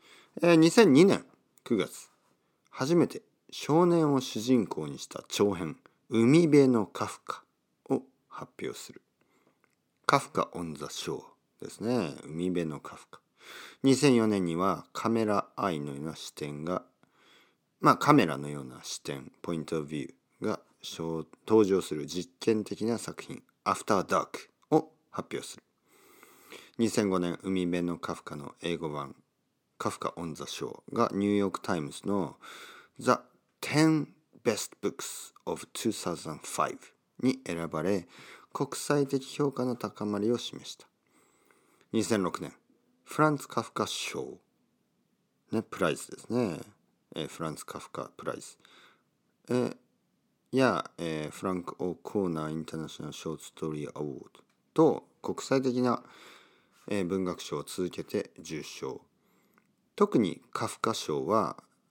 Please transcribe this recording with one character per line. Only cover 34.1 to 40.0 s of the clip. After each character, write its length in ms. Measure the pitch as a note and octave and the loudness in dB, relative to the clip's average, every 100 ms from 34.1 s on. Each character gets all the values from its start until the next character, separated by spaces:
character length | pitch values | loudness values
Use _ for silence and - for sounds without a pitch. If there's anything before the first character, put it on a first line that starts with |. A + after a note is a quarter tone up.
| _ _ - | _ _ -6
Best 320 | B2 G#2 - _ | -2 -2 -4 _
Books 540 | G2+ - - - - _ | -6 -6 -12 -14 -16 _
of 220 | - E2 - | -8 -8 -8
Two 140 | - A2+ | -6 -4
thousand 500 | G2+ F2+ E2 - D3+ | -2 -4 -6 -8 -12
five 360 | - - D2 - - _ _ - | -8 -4 -4 -4 -16 _ _ -2
に 220 | B2+ C3 | -2 -2
選 240 | - E2+ E2 | -4 -6 -4
ば 140 | D#2+ | -2
れ、 240 | E2+ G2+ E2+ - - - - | 0 -2 -4 -18 -20 -20 -12
国 240 | - C#3 - | -6 -6 -4
際 320 | - D3 C3+ | 0 0 2
的 180 | C3+ - | -2 -4
評 240 | - C#3+ | -4 -2
価 140 | C3 | -2
の 100 | B2+ | -4
高 320 | A#2 G#2 - | -4 -8 -6